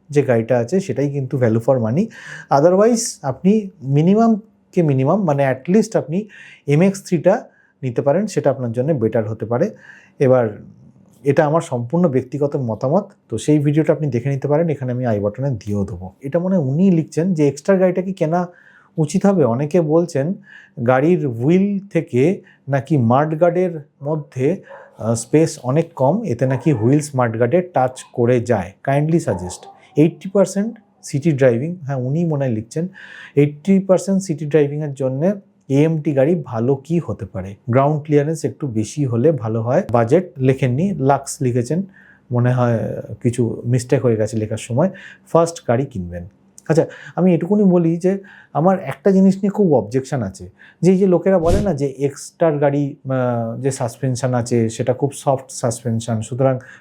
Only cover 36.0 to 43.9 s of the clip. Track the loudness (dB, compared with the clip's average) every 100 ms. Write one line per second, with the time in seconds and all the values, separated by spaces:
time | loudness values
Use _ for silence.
36 | -2 0 2 0 -4 -4 -2 -2 -2 -4
37 | -4 -8 -10 -10 -12 -10 -2 2 2 0
38 | 0 0 0 -2 -6 -6 -6 -4 -4 -4
39 | -2 0 2 0 -2 -4 -2 -2 0 0
40 | 2 2 0 -2 0 0 0 0 -2 0
41 | 0 0 -2 -4 -2 -2 -2 -4 -6 -12
42 | _ _ -6 0 0 2 0 0 -4 -8
43 | -10 -6 -2 0 -2 -2 -2 -2 0